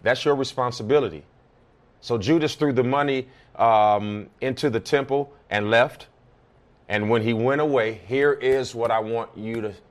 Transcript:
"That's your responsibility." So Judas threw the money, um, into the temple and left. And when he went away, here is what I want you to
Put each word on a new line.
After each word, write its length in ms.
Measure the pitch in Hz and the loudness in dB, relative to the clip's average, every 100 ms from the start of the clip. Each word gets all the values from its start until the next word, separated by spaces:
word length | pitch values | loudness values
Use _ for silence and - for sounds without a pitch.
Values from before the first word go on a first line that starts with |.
"That's 240 | 110 127 147 | -2 0 0
your 100 | 139 | 0
responsibility." 880 | 127 - 123 120 107 147 110 78 - _ _ _ _ _ _ _ | -2 -4 -4 -4 0 2 2 -6 -16 _ _ _ _ _ _ _
So 160 | - - | -4 -2
Judas 380 | 98 165 151 - | 2 2 0 0
threw 180 | 147 | 0
the 100 | 127 | 0
money, 440 | 123 139 143 131 127 - _ - | 0 0 0 -2 -6 -16 _ 0
um, 760 | 113 110 107 104 104 104 - _ | 4 6 4 2 -2 -8 -12 _
into 300 | 131 127 147 | -6 -2 -2
the 100 | 110 | -2
temple 540 | - 143 135 139 139 - _ | 0 -2 0 -4 -4 -12 _
and 220 | 104 104 | -4 2
left. 360 | 117 123 - - _ _ _ _ _ _ _ - | 2 2 -2 -20 _ _ _ _ _ _ _ -6
And 200 | 104 104 | -4 0
when 120 | 117 | 0
he 120 | 110 | 0
went 260 | 110 123 143 | 0 0 0
away, 340 | 151 131 110 | 2 2 0
here 400 | 107 90 135 143 | -4 -4 0 2
is 420 | 139 131 131 123 117 | 2 2 0 -2 -4
what 160 | 117 | -2
I 80 | 113 | 0
want 360 | 110 113 - - | -2 -6 -6 -10
you 260 | 110 113 | -8 -6
to 120 | 107 95 _ | -8 -10 _